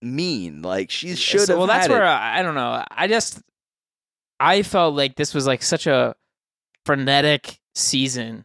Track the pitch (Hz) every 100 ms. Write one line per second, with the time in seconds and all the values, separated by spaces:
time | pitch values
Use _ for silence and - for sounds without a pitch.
0 | 120 135 180 131 87 76 87 95 95 -
1 | 170 175 - 202 196 175 185 240 302 240
2 | 185 139 110 147 180 147 120 120 - -
3 | 185 226 - - - _ _ _ _ _
4 | _ _ _ - 143 196 202 202 170 143
5 | 139 - 147 151 135 127 - 165 - 135
6 | 123 - _ _ _ _ _ _ - 139
7 | 135 139 147 147 - - _ - - 135
8 | 131 127 113 113